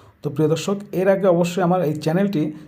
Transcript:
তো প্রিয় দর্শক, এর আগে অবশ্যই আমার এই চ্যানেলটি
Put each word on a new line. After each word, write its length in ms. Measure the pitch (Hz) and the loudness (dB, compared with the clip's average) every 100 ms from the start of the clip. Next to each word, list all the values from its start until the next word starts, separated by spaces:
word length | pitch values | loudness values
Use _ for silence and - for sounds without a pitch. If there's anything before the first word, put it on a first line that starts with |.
| - _ | -20 _
তো 40 | 147 | -8
প্রিয় 180 | 147 156 | -2 0
দর্শক, 280 | 160 - 202 - | 0 -2 -6 -6
এর 160 | 170 190 | -2 0
আগে 180 | 185 190 | 2 4
অবশ্যই 360 | 175 175 - | 2 2 0
আমার 180 | 175 185 | 0 2
এই 120 | 151 | 0
চ্যানেলটি 480 | 151 - 170 202 151 156 - | -2 0 0 0 0 -2 -6